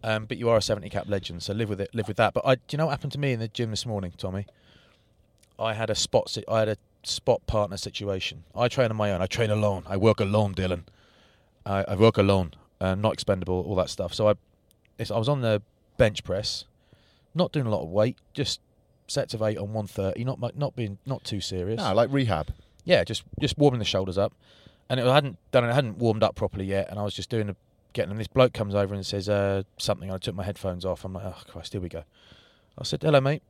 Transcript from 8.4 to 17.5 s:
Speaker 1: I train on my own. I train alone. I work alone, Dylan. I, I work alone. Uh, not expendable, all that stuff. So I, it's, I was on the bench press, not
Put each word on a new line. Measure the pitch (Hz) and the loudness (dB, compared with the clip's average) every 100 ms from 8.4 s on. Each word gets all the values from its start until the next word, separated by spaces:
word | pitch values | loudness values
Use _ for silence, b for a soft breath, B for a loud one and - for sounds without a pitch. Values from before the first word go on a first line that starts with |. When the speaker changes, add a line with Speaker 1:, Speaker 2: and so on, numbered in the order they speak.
| - 98 | -14 -2
Speaker 1:
I | 123 | 0
train | - 120 | 2 0
on | 110 | 2
my | 104 | 0
own. | 90 | 0
I | 95 | 0
train | - 113 | 0 2
alone. | 107 104 95 - | 4 2 0 -4
I | 95 | 2
work | 110 104 | 4 4
alone, | 101 104 104 95 | 2 2 0 0
Dylan. | 92 87 82 b b b b b b b - | -2 -4 -8 b b b b b b b -4
I, | 98 98 | -2 0
I | 98 | 6
work | 110 107 | 6 6
alone. | 98 98 85 - _ _ | 4 4 0 -8 _ _
Uh, | 92 95 | -2 2
not | 110 | 0
expendable, | 71 - 95 90 92 90 | 0 -2 -2 0 -2 0
all | 95 | -2
that | 90 | -2
stuff. | - 90 | -4 -6
So | - 107 | 2 2
I, | 104 _ _ _ _ _ - | 2 _ _ _ _ _ -10
it's, | 113 | -4
I | 113 | -2
was | 110 | 0
on | 147 | 0
the | 117 107 - _ _ - | 2 0 -2 _ _ 2
bench | 113 107 | 2 4
press, | - 92 - - - _ b b b b b | -4 -4 -4 -8 -12 _ b b b b b
not | 156 180 | -2 0